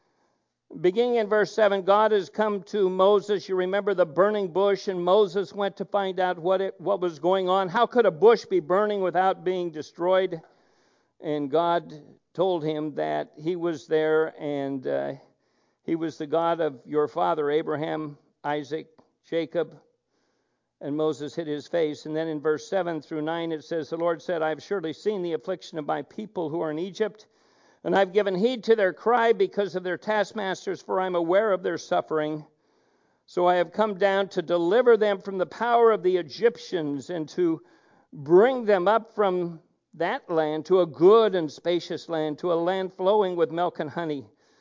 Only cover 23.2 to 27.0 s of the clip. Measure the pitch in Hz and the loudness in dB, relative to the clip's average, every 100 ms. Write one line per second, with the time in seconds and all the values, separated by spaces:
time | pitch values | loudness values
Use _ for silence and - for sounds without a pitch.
23.2 | 156 170 165 156 - 170 - 165 170 165 | -4 -4 -4 -8 -6 -6 -6 -2 -2 -2
24.2 | - 165 156 147 - 202 160 143 208 208 | -4 -2 -2 -4 -4 -6 -4 -4 -4 -2
25.2 | 175 156 - 175 - 165 147 156 135 - | -4 -4 -6 -8 -8 -8 -4 -6 -6 -12
26.2 | 214 185 160 170 160 151 190 175 | -10 -6 -4 -4 -4 -4 -6 -4